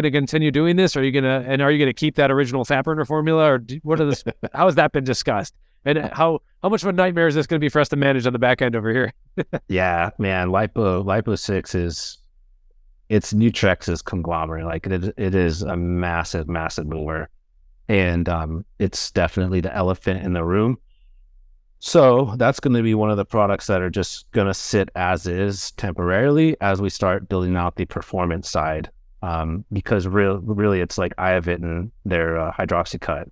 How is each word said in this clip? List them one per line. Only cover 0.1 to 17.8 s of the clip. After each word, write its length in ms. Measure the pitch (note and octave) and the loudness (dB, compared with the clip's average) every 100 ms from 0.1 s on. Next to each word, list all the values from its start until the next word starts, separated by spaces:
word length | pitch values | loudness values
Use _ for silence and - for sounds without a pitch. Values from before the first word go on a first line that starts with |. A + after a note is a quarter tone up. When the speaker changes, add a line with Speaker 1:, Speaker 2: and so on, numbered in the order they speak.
Speaker 1:
continue 380 | C#3+ C#3 D#3 D3+ | 2 0 2 2
doing 260 | C#3+ E3 F3 | 2 2 4
this? 200 | F#3 C#3+ | 2 2
Are 60 | |
you 80 | C3+ | 0
gonna, 320 | C3+ C3 C3 B2+ | 2 2 0 0
and 140 | C3+ | 2
are 100 | C#3+ | 4
you 60 | D3+ | 4
gonna 140 | C#3+ | 2
keep 220 | B2 D#3 - | 2 -2 2
that 140 | C#3 | 2
original 340 | C3+ C3 C3 | 4 2 -2
fat 200 | A#2+ C#3 | -2 -2
burner 200 | C#3 D#3 | 0 -2
formula? 480 | C#3+ D#3 D#3 D#3+ D#3 | -2 0 2 4 4
Or 40 | C3 | 4
do, 220 | A2+ C#3 | -2 -12
what 180 | D3+ D#3+ | -2 0
are 60 | D3 | 0
the, 280 | C3+ - - | 0 -6 -8
Speaker 2:
<laughs> 100 | - | -8
Speaker 1:
how 120 | C3+ F#3 | 2 4
has 100 | D3 | 4
that 160 | D3+ | 2
been 120 | D3 | 2
discussed? 500 | C3 B2 - G#2+ - - _ _ | 0 -2 0 -2 -4 -12 _ _
And 140 | C#3 D3+ | 0 0
how, 420 | - - E3 D#3 - _ | -2 2 2 2 -4 _
how 60 | F#3 | -2
much 140 | G#3+ | 0
of 60 | F#3+ | 0
a 20 | |
nightmare 340 | F3+ F#3 E3+ E3 | 2 2 4 2
is 80 | |
this 120 | D3 D3 | 2 0
gonna 120 | D#3+ | 0
be 100 | D3 | 2
for 100 | D3+ | 2
us 80 | C#3+ | 2
to 80 | C#3+ | 2
manage 300 | C#3 C3+ B2 | 2 2 0
on 60 | |
the 60 | A#2+ | 2
back 240 | B2 B2+ | 2 2
end 140 | B2+ A#2 | 2 0
over 160 | A2 | 0
here? 200 | A#2 A#2+ - | 0 0 -4
<laughs> 40 | _ - - - - | _ -8 -6 -6 -4
Speaker 2:
Yeah, 420 | F#2 F#2 E2+ F2 - | 0 2 2 -2 -2
man, 300 | G2+ F#2 F2+ | -2 0 0
Lipo, 540 | F#2+ G#2+ - G#2 F#2 | 0 0 0 0 0
lipo 340 | F#2+ G2+ A2+ G2+ | 0 -2 0 -4
six 360 | - F#2+ - | -2 -4 -2
is, 440 | F#2 F2 D#2+ - - _ _ _ _ _ _ _ _ _ | -2 -2 -4 -10 -14 _ _ _ _ _ _ _ _ _
it's 240 | G#2+ - | 0 2
Nutrex's 680 | G#2 A#2 - G2+ F2+ - E2+ | 2 2 2 0 0 -2 -4
conglomerate. 640 | - F#2 E2 E2+ D#2+ D#2+ E2 | -4 -6 -4 -4 -4 -6 -6
Like, 200 | E2 F#2+ | -6 -4
it, 280 | F#2 F#2 - | -4 -4 -4
it 180 | F#2+ | 0
is 280 | F#2 F2 D#2+ | 2 2 0
a 140 | D2 F2 | -4 -2
massive, 720 | F2 F2 F2+ E2+ D#2+ F2 D#2 | -2 0 -2 -2 -4 -6 -4
massive 380 | E2+ D#2+ - D2+ | -4 -4 -6 -6
mover. 420 | D#2+ D2+ D#2+ D2+ _ _ _ _ _ | -6 -6 -6 -8 _ _ _ _ _